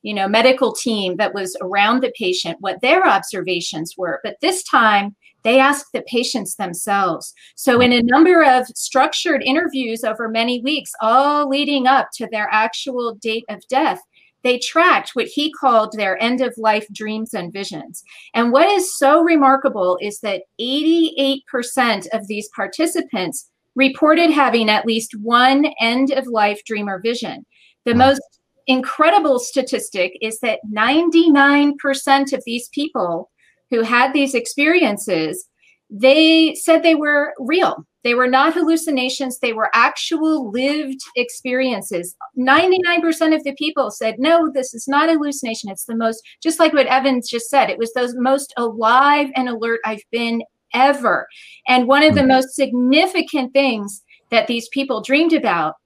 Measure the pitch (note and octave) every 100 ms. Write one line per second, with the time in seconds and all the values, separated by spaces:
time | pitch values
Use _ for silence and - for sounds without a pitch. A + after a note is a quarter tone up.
0 | G#3+ G#3 G3 A3 B3 C4 A#3+ - B3 G#3+
1 | F#3 F3 G#3 G3+ F#3 - F#3 G3+ G#3 B3
2 | B3+ - G3 F3+ F3 E3 G3 F#3 B3+ F4
3 | F4+ G3 - G3 E3+ F3 E3+ D#3+ E3 -
4 | F3+ - G#3+ - D#4+ F#4 - C#4 A3+ G3+
5 | G3+ G3+ _ _ - C4 C4+ C#4 - A#3
6 | - B3 B3 B3 G3 - F#3+ F3 - G3+
7 | F#3+ D#3+ - - - - - A#3+ B3 B3
8 | A#3 C4 E4 F4 D4 B3+ B3+ - - C4
9 | D4+ - F4 C#4 B3+ C#4+ E4+ C4+ A#3+ A3+
10 | A#3 G#3+ A3+ A3+ A#3 B3 B3 D4+ - -
11 | A3 A#3+ C#4+ D4 D4 C4+ D4 C#4+ B3+ C4
12 | - - A3 G#3+ G#3 G#3+ A3 - - B3
13 | A#3+ G#3 A3+ A3 A3+ G3+ _ C4 D4+ F3+
14 | _ _ _ _ B3 B3 - D#4+ F4 A#3+
15 | - B3+ - - D4+ - C4+ A3+ G#3+ G#3+
16 | G3 F#3+ A#3 B3 B3 - A3 G#3 G#3+ G#3
17 | G#3+ G#3+ A3 G#3 F3 G3 G3 D#3 - -
18 | _ - - A3+ A#3+ B3+ F4 G4+ F#4 -
19 | C4+ D#4 E4 D#4+ C4+ C4+ C4+ G3+ F3+ -
20 | G#3 G3+ G#3+ F#3+ - - A#3 C#4 D#4 E4+
21 | D#4+ - C4+ C4+ _ B3+ A#3+ - A#3+ G#3
22 | F3+ A3 G3+ G#3+ G#3+ - G3 - D#4+ E4+
23 | - G#3 F3+ - - _ _ - C4 C4
24 | D4+ D#4+ E4+ D4 C4 A#3 A3 G#3+ A3+ A3+
25 | A3 A3 G#3+ A#3+ B3+ C4+ D4+ - A3+ B3
26 | C4+ C4+ C4 A3+ G#3 G#3 - G#3+ G#3 F#3+
27 | A3 A#3+ G3 - - _ _ _ - A#3
28 | C4 C#4 - _ _ _ - B3+ B3 -
29 | D#4 G4+ D4+ B3 - - B3+ A#3 - G3+
30 | F3+ - A3 A3 A#3 G#3+ G#3+ G#3+ A3+ D4+
31 | E4+ E4 E4 C#4+ C#4 C#4+ C#4+ C#4+ C#4+ C4+
32 | - C#4 C#4 B3+ A#3 A#3 - - D4+ B3
33 | F3 E3+ G3+ _ _ _ _ A#3+ A3+ A#3+
34 | C4 C#4 C#4 B3+ A#3 - D4+ F4 C#4 G3+
35 | - E3+ D#3+ F3+ - _ _ _ _ G#3
36 | B3+ D4 D#4+ D#4+ D#4+ - - D#4+ E4 D#4
37 | D4+ D4 D4 - B3 E4+ F#4 - - _
38 | A#3+ A#3+ B3+ C4 D4+ E4 D#4+ D#4+ D#4+ C4+
39 | B3+ C4 C4 B3 B3 A3 A3 A#3 A#3 -
40 | - E4 D#4 D#4 A#3 A3 C4 D4+ C#4 C4+
41 | - - A#3+ - B3+ B3+ C4 G#3+ F#3+ F3
42 | F3 - - - B3+ C#4+ F4+ F#4 F4 F4
43 | E4 D#4+ D#4+ D#4 C#4 C#4 D4+ D#4 A3+ G#3
44 | A3+ A3+ C#4+ E4+ D#4+ C4+ B3+ A#3 - C#4+
45 | D#4+ D#4+ D4 C#4 A#3+ A3+ G#3 F#3+ - A3+
46 | A3+ A3+ - _ D#4+ D#4+ D#4+ D4+ B3+ C4
47 | C4+ B3+ A#3+ A#3 A#3 C#4 G#3+ G3 A3+ B3+
48 | B3 A#3+ B3 C#4 C#4 - A#3+ G#3+ A3 B3
49 | C#4+ D4 C4+ C4 B3 A3+ A#3 A3+ A3 G#3
50 | _ A#3 A#3 A#3 - _ _ A#3+ C4+ C#4
51 | A#3+ D#3+ - - - - - B3+ A#3+ C#4
52 | D#4 D4 C4 C4 C4 - C4+ B3 B3 D4
53 | F#4 F#4 - D4 B3+ C#4 C#4 A3 G3+ -
54 | _ _ _ A#3 - A#3 A3+ C#4 C4+ A3+
55 | - C#4 E4 D#4+ A#3 F3 D#3 -